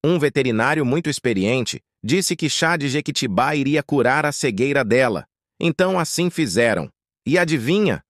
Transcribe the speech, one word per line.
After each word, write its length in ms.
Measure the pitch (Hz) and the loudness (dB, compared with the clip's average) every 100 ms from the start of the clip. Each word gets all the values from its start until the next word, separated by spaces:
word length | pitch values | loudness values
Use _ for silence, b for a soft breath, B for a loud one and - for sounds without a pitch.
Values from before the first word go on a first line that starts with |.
Um 160 | 151 175 | 0 0
veterinário 640 | 143 139 127 110 127 156 | 0 0 0 0 0 0
muito 240 | 127 147 156 | 0 0 -2
experiente 720 | 139 123 98 98 131 113 - _ _ | -4 -2 0 0 0 -4 -8 _ _
disse 320 | 104 175 - | -2 0 0
que 140 | 175 156 | -2 -2
chá 280 | - 165 170 | 0 0 0
de 100 | 139 | -2
jequitibá 680 | 139 147 143 127 90 147 | -2 -4 -4 -2 0 0
iria 280 | 151 135 151 | 0 0 0
curar 420 | - 143 120 143 | 0 2 2 2
a 60 | 147 | 0
cegueira 520 | - 135 98 135 139 | -2 -2 0 0 2
dela. 420 | 113 120 127 87 - _ _ _ | 2 2 2 0 -8 _ _ _
Então 400 | 170 156 185 185 | -2 2 0 2
assim 300 | 160 - 175 | -2 -2 -2
fizeram. 600 | 165 139 90 117 92 71 _ _ _ | 0 -2 2 2 0 -4 _ _ _
E 120 | - 170 | 0 0
adivinha? 640 | 175 156 113 196 196 - | 2 0 0 0 0 -2